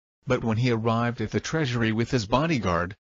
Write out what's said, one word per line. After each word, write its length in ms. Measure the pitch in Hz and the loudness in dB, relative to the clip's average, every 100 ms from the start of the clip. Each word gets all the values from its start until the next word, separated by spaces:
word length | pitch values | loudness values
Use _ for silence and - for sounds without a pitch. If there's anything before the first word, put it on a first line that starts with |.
| _ _ - | _ _ -2
But 180 | 123 | 0
when 140 | 117 110 | 0 2
he 140 | 127 | 2
arrived 500 | 113 117 113 120 120 | 2 2 0 0 -2
at 80 | 107 | -4
the 100 | 107 | -4
treasury 520 | - 160 139 120 113 | -2 -2 0 0 0
with 180 | 110 117 | 0 0
his 160 | 127 98 | 0 0
bodyguard, 680 | 123 165 143 92 85 87 - _ | 0 2 0 0 0 -2 -8 _